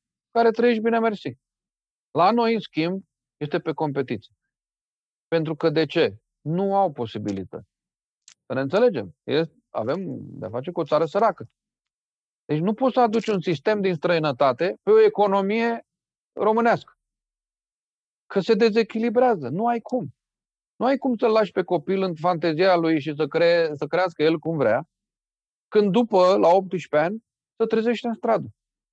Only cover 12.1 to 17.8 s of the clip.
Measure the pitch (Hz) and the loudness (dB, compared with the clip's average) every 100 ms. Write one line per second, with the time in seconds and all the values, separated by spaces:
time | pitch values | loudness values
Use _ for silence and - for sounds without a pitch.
12.1 | _ _ _ - 151 180 214 262 254 233 | _ _ _ -6 -2 -2 0 0 2 2
13.1 | 220 214 196 180 156 - 214 190 165 175 | 2 -2 -4 -2 -2 -2 0 -2 -2 0
14.1 | 165 151 123 139 123 175 214 - 220 214 | 0 0 2 0 2 -4 -4 2 4 4
15.1 | 208 208 196 196 226 233 233 - _ _ | 4 2 2 0 -2 -2 -4 -12 _ _
16.1 | _ _ - 208 220 233 190 - _ _ | _ _ -2 0 2 2 0 -4 _ _
17.1 | _ _ _ _ _ _ _ | _ _ _ _ _ _ _